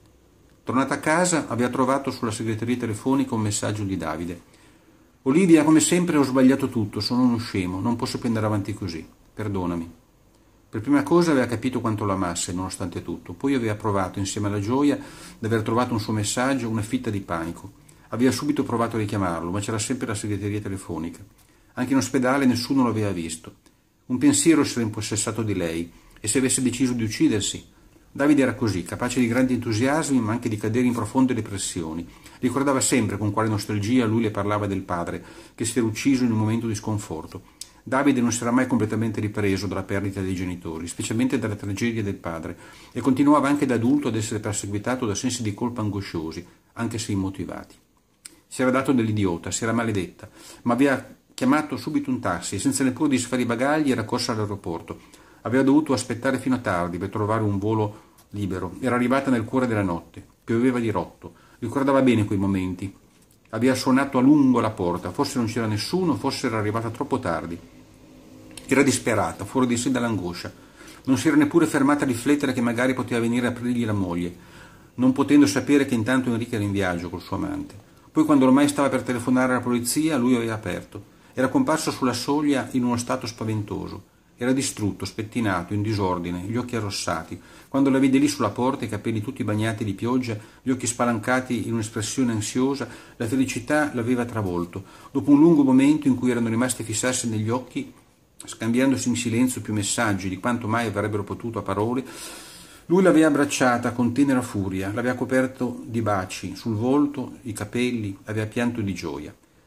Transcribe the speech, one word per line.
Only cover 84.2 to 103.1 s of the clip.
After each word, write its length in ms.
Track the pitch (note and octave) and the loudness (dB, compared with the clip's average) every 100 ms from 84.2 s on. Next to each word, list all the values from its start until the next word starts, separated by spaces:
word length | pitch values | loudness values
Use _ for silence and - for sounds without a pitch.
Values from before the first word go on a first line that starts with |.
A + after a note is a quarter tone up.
| _ - | _ -4
Era 140 | B2 | 0
distrutto, 520 | C3 C3 - G#2 - | 0 -2 -2 -4 -4
spettinato, 720 | F#2+ - G#2 B2 G#2+ F2+ F2 | -8 -8 -6 -2 0 0 -2
in 80 | G#2 | -4
disordine, 600 | G#2 G#2+ F#2+ F2+ E2+ F2+ | -2 -2 0 -2 -4 -6
gli 140 | F#2+ A#2+ | -4 -6
occhi 200 | A#2 A#2 | -4 -4
arrossati. 680 | G#2 - - E2 E2 - - - - | -4 -6 -4 -4 -6 -14 -16 -20 -4
Quando 220 | C3+ C#3 | 2 2
la 80 | C3+ | 4
vide 220 | C3+ C3 | 4 4
lì 80 | D3 | 2
sulla 240 | - A2 | 2 -2
porta, 340 | G#2+ B2 C#3 A#2 | 0 -2 -2 -4
i 40 | |
capelli 300 | G#2 A#2 A2 | -6 -4 -4
tutti 240 | G#2+ - | -4 -6
bagnati 400 | G#2 G#2 A2 A2 | -2 0 0 -2
di 100 | A#2 | -4
pioggia, 440 | G2 A#2 C3 A#2 G#2+ - - | -4 0 0 -2 -6 -10 -8
gli 80 | C3 | -4
occhi 160 | B2+ B2 | -2 -2
spalancati 800 | - A#2+ A2+ A#2 B2+ B2+ A#2 G#2 | 0 0 0 0 0 0 -4 -2
in 80 | |
un'espressione 600 | A2+ G#2+ A2+ G#2 - B2 | -4 -4 -6 -4 0 0
ansiosa, 540 | G#2+ G2+ B2+ C3+ C3+ A#2 - - - | 0 -2 0 0 -2 -6 -12 -16 -8
la 100 | A2+ | -2
felicità 640 | C3 C3 B2 - D3+ D3 A#2+ | 0 0 -2 0 0 0 -2
l'aveva 300 | A#2 B2 A#2 | 0 0 -2
travolto. 580 | A2 G2 F2 F2 F#2+ - - - | -2 -2 -2 -4 -8 -14 -18 -8
Dopo 220 | C#3 C#3 | -2 6
un 80 | C#3+ | 8
lungo 240 | E3 D#3 | 8 8
momento 440 | C3+ C3 C#3 D3+ C#3 | 6 6 6 4 4
in 60 | |
cui 160 | A#2 B2 | 2 2
erano 200 | A#2 A2+ | 2 0
rimasti 340 | A2+ B2+ - | 0 0 -2
a 20 | A2 | -6
fissarsi 420 | G#2 B2+ B2 A#2+ | -2 -2 -2 -2
negli 220 | G#2+ G#2+ | -2 0
occhi, 420 | B2 B2+ C#3+ - - _ _ _ - - | -2 -2 -8 -10 -14 _ _ _ -20 -16
scambiandosi 640 | - A2+ A#2 C3+ A#2+ B2+ | -6 0 2 2 2 0
in 60 | A2+ | -2
silenzio 460 | A#2 A2+ B2+ A#2+ | 0 2 0 0
più 120 | - | -4
messaggi 560 | G#2+ G2+ - A2+ G2 F#2+ | -2 -2 0 0 0 -2
di 80 | F#2 | -4
quanto 300 | B2 A#2 G#2 | -2 -2 -2
mai 180 | A2+ A2+ | -2 -2
avrebbero 380 | G2+ G#2 G#2 | -2 -2 -2
potuto 340 | G2+ F#2 A#2 G#2+ | -6 -8 -6 -6
a 60 | |
parole, 420 | F#2+ G2 A2 B2 B2+ - - - - - - - - | -4 -2 0 -2 -6 -10 -16 -16 -18 -20 -20 -12 0
lui 160 | F3+ | 4
l'aveva 240 | F#3 | 6